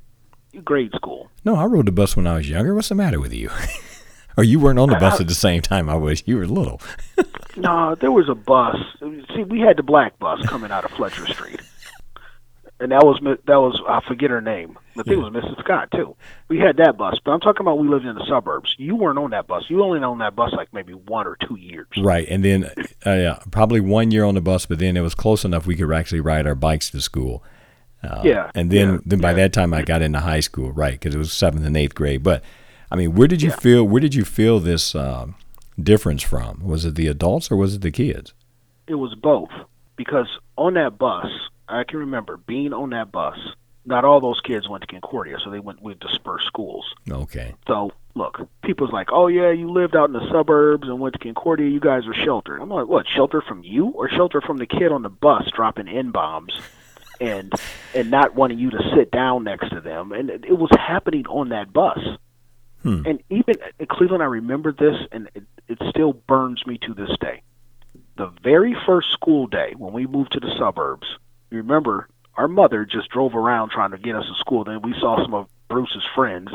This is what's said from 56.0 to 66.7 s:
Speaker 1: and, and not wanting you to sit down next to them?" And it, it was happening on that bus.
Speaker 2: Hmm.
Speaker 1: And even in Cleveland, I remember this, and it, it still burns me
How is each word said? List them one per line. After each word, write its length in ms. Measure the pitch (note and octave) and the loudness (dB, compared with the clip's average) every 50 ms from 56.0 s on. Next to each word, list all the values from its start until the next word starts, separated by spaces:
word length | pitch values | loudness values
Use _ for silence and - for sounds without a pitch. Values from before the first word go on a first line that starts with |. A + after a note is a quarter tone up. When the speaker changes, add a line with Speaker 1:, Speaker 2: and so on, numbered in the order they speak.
| C3 A#2+ A2+ G2 E2+ D#2 D#2+ D#2+ E2 F2+ - - - - - _ _ _ _ - - - - - | -6 -4 -2 -2 -4 -2 -6 -10 -12 -12 -14 -14 -16 -20 -20 _ _ _ _ -20 -20 -20 -12 -8
Speaker 1:
and, 320 | B2 A#2 G#2 G2 G2 G2 - - - - - - - - - | -6 -6 -6 -6 -8 -8 -8 -8 -8 -10 -14 -16 -18 -6 -4
and 160 | C3 A#2+ A2+ | -4 -2 2
not 240 | B2+ C#3 C#3 - - | 4 4 2 2 4
wanting 240 | B2+ C3+ B2+ A#2 A#2 | 2 2 2 2 -2
you 100 | B2 C3 | -4 -4
to 200 | - - - - - | -2 -2 -4 2 4
sit 160 | D#3 B2 - | 4 4 4
down 340 | - B2 B2+ C3 B2+ B2 A2+ | 0 -2 0 0 0 -2 -4
next 240 | G#2 G2 F2 - G#2 | -6 -8 -8 -8 -8
to 100 | G2 E2+ | -8 -10
them?" 320 | D#2 E2+ D#2+ E2 F2+ G2+ | -10 -10 -10 -10 -10 -10
And 180 | G2+ A2 C3+ C3 | -8 -8 -8 -8
it, 140 | F#2 A#2 - | -8 -10 0
it 120 | F#3 F#3 F3 | 0 2 2
was 100 | E3 D#3+ - - | 4 4 4 4
happening 480 | - - E3 G3 - - D#3+ D3 B2 - | 4 0 -4 -4 -2 -2 -4 -4 -6 -4
on 220 | - C#3 C#3 B2 | -6 -6 -4 -4
that 220 | A#2 A2 G2+ F#2+ | -4 -6 -6 -2
bus. 260 | - D3 F#3 - - - B2 - - - - _ _ _ _ _ _ _ - - - - - | 0 2 2 2 0 -2 -8 -10 -10 -12 -16 _ _ _ _ _ _ _ -20 -20 -20 -6 -4
Speaker 2:
Hmm. 200 | D#3+ G#2 E2 D2 | -2 -2 -2 -2
Speaker 1:
And 180 | D#3 D3+ C3 - - | -4 -4 -4 -6 -6
even 260 | F#3 A3 - - A3+ - - - - _ | -2 0 2 2 0 0 -2 -12 -12 _
in 60 | D3+ | -8
Cleveland, 380 | - - - F3+ F#3 F#3 F3 D#3+ | -8 0 0 2 2 2 0 0
I 20 | |
remember 460 | C#3 B2 A2 A2+ A#2 C3 C#3+ D#3 D#3 | 0 -2 -4 -4 -4 -6 -4 -4 -4
this, 260 | C#3+ C3+ D3 D3+ D3 C#3+ - - | -2 2 2 2 2 0 -6 -10
and 180 | - A2+ G#2+ - _ | -12 -14 -14 -14 _
it, 80 | G2+ - _ _ - _ _ | -20 -20 _ _ -20 _ _
it 100 | A#2+ - - - | -10 -6 -6 -4
still 240 | - - D#3 D3+ C3 | 0 0 2 0 0
burns 520 | - _ - C3+ C3 C3 B2+ B2 A#2+ - | -2 _ 0 0 2 2 0 -4 -8 -8
me 140 | B2+ | -10